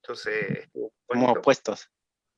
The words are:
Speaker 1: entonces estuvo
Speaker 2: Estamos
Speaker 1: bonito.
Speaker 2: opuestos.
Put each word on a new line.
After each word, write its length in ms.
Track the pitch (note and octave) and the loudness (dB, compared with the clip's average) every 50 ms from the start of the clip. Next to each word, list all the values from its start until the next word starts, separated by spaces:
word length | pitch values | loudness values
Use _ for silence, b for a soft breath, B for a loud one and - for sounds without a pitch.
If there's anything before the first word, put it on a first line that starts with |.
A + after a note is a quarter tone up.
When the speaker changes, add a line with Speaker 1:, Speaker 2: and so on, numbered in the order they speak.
| _ | _
Speaker 1:
entonces 560 | - B2 A2+ - G#2+ G#2+ G#2+ G#2 G2 - - - | -12 -12 -8 -6 -6 -4 -4 -2 -4 -6 -6 -8
estuvo 280 | _ _ - A#2+ A2 _ _ _ | _ _ -10 -10 -10 _ _ _
Speaker 2:
Estamos 220 | _ A#2+ B2 B2+ | _ 0 2 4
Speaker 1:
bonito. 160 | B2 A#2+ A2+ | 4 4 4
Speaker 2:
opuestos. 500 | - C#3 C3+ - _ - G#2 - - _ _ _ _ _ _ _ _ _ _ | 4 4 2 2 _ -6 -8 -8 -10 _ _ _ _ _ _ _ _ _ _